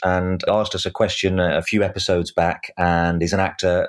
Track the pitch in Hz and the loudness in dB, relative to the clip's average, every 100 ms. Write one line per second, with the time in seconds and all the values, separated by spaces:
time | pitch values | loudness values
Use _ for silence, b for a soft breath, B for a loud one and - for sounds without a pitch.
0 | 92 92 92 90 - 104 104 - 95 - | 0 0 0 -2 0 0 0 -4 -6 -2
1 | 101 - 95 92 87 78 - 107 101 95 | -2 0 0 2 2 0 0 0 0 -2
2 | - 90 85 - 85 - - - 87 85 | 0 0 0 0 0 -2 -8 -2 2 2
3 | 85 85 85 98 92 - 92 90 | 2 0 0 0 -2 -2 0 0